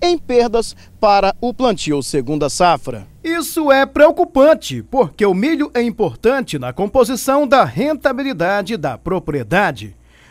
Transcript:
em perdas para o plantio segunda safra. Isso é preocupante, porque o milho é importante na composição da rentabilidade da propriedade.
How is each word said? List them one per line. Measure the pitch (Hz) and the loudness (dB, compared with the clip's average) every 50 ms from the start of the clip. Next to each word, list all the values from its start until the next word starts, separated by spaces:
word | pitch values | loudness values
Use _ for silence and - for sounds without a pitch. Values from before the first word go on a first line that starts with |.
em | 349 349 349 | -2 -2 -2
perdas | 302 - - 247 240 240 240 208 233 233 - - - - - - - | -2 -2 0 2 2 2 2 0 -2 -4 -4 -8 -16 -20 -20 -6 0
para | 220 208 202 202 196 190 - - - | 2 4 4 4 2 0 -2 -2 -4
o | 247 226 | -6 -4
plantio | - 262 247 196 - - 151 147 143 123 | -2 0 0 0 -2 -2 -4 -4 -4 -4
segunda | - - 143 120 123 156 147 147 135 | -4 -4 -4 -2 -2 -2 -2 -2 -2
safra. | - - 180 175 160 127 - 135 120 104 92 - - - - | 0 2 2 2 2 2 -2 -8 -12 -12 -14 -18 -18 -10 -8
Isso | 320 330 339 277 - - 330 302 285 | -6 -4 -4 -6 -6 -4 0 2 4
é | 269 269 277 | 4 4 2
preocupante, | 269 269 - 294 302 330 339 349 349 - 269 269 311 311 302 - - 135 117 104 | 2 4 6 6 6 6 2 -2 0 2 4 4 6 4 2 0 -6 -10 -10 -10
porque | - - 269 220 151 - - 214 | -4 -2 -2 -2 -2 -2 0 0
o | 202 180 | 0 2
milho | 185 220 311 330 262 294 294 - | 2 0 0 -2 -2 -4 -4 -2
é | 240 240 | -4 -4
importante | 240 - - 208 156 113 - - 220 269 269 208 - - 139 | -2 -2 -2 -4 -4 -4 -2 0 0 0 0 -2 -6 -8 -8
na | 127 123 127 | -8 -8 -6
composição | - 196 208 - 262 247 220 262 - - 269 269 294 294 | -4 -4 0 2 2 2 2 0 -4 -2 0 0 0 2
da | 233 277 254 202 | 4 4 4 4
rentabilidade | 131 113 151 262 294 311 - - 277 262 254 277 269 240 165 170 185 202 202 190 151 233 180 | 2 0 -2 -2 -2 -2 -2 -2 -2 -2 -2 -4 -6 -4 -2 -2 -2 -2 -2 -4 -4 -6 -6
da | 147 139 117 | -6 -6 -8
propriedade. | - - - 185 175 - 160 147 139 113 104 165 196 208 170 135 98 110 101 - _ _ _ _ _ _ _ | -8 -8 -6 -6 -6 -6 -6 -6 -6 -4 -2 0 0 0 0 -2 -6 -10 -16 -18 _ _ _ _ _ _ _